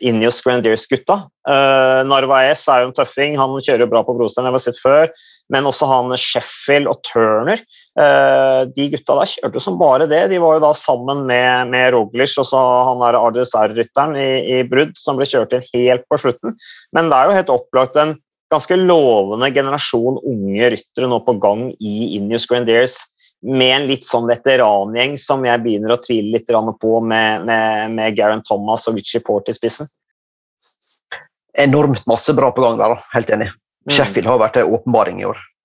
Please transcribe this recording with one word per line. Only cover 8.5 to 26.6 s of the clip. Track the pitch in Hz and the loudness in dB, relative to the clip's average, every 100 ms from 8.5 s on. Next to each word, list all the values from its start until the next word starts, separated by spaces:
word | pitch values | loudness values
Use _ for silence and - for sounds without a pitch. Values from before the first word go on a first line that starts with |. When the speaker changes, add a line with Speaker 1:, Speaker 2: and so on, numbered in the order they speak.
| 131 131 | 2 -2
Speaker 1:
de | 135 143 143 | -4 -4 -4
gutta | - 135 | 0 0
der | 196 | 0
kjørte | - 127 113 | -4 -6 -6
som | 202 180 | -6 0
bare | 156 131 156 | 2 4 2
det, | 151 196 | 2 0
de | 185 | 2
var | 170 156 | 2 4
jo | |
da | 151 | 2
sammen | 151 - 123 127 143 135 | 0 -2 -4 -2 -4 0
med, | 123 127 127 123 | 0 2 0 0
med | 127 127 | 2 2
Roglic, | 123 104 117 139 - | 2 0 -2 -2 -2
og | 131 | 0
så | 131 127 123 127 | 2 4 4 2
han | 123 | 2
der | 120 117 | 2 2
R | 113 120 | 2 0
D | |
S | 123 113 | -2 0
R-rytteren | 107 110 113 135 147 143 | 0 0 -2 -2 -2 -2
i, | 135 131 - 127 | -2 -2 0 -2
i | |
brudd, | 123 127 156 - | 0 0 0 -4
som | - 131 | -6 -2
ble | 139 | 0
kjørt | 135 104 | 0 0
inn | 127 - | -2 -2
helt | 123 123 123 - | 0 2 0 0
på | 147 | -2
slutten. | 135 120 226 226 - - _ 160 | -2 -4 -8 -12 -18 -20 _ -2
Men | 165 | 2
det | 135 | 4
er | 147 | 4
jo | 196 | 2
helt | 170 127 | 2 -2
opplagt | - 131 131 151 | 0 0 2 0
en | 156 151 _ _ _ | 0 -4 _ _ _
ganske | 156 - 185 | -4 0 0
lovende | 185 165 135 107 98 110 135 | 4 4 4 2 0 -2 0
generasjon | 135 135 143 - 123 120 135 | 0 -2 -4 -2 -2 -2 -4
unge | - 113 98 101 120 110 | -6 -6 -4 0 0 0
ryttere | - - 127 | -8 -6 -2
nå | 117 - | -2 -2
på | 110 | 0
gang | 101 107 127 - | 0 0 -6 -8
i | 107 104 113 101 | -8 -6 -4 -4
Ineos | 101 117 - | -4 -4 -2
Grenadiers, | 123 117 117 127 - - _ _ _ | -2 2 2 2 -4 -16 _ _ _
med | 117 131 127 | -4 0 2
en | 135 143 | 2 -2
litt | 135 - | -4 -4
sånn | 120 | -4
veterangjeng | 117 117 135 131 110 101 101 117 131 143 | 0 0 2 2 2 2 0 -2 -2 -4
som | - 135 | -4 -2
jeg | 127 120 | 0 0
begynner | 117 104 110 | -2 -4 -2
å | 120 | -2
tvile | - 113 104 | -2 -4 -2
litt | 110 113 | -4 0
grann | 113 | -2